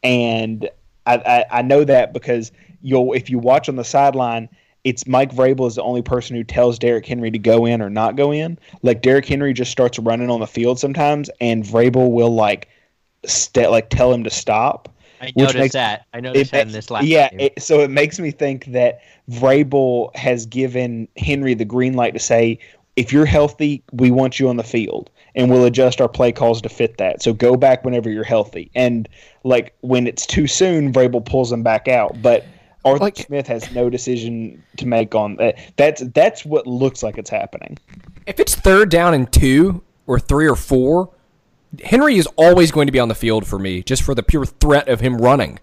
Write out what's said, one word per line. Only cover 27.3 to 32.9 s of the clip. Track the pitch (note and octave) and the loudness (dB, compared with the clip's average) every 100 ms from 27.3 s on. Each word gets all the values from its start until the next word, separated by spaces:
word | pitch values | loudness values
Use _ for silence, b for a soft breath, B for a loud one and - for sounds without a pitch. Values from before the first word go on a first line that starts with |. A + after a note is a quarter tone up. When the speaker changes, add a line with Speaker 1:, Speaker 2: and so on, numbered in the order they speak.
Speaker 1:
go | G#2+ A#2+ B2+ | 0 2 4
back | C3+ B2+ | 4 2
whenever | C3 B2 A2+ | 0 -4 -4
you're | G#2+ | -6
healthy." | G#2+ A#2 - E2+ E2+ B2+ | -2 -2 -2 -8 -10 -2
And, | B2+ A#2 A2 b b b | 0 0 -6 b b b
like, | C3 B2 A2+ _ | 0 0 0 _
when | B2 C3 A#2+ | -2 0 0
it's | - | -6
too | - - D3 | -6 -2 -2
soon, | - F#3 E3+ C#3+ | 0 0 2 0
Vrabel | C3 B2+ A#2+ A2 | 2 2 0 -2
pulls | C3+ B2 | -2 -2
him | A#2+ | -2
back | A#2 A2 - | 0 -2 0
out. | B2+ G#2 - | 0 0 0
But | A#2 A#2 - b b b | 2 2 0 b b b
Arthur | C3+ | 0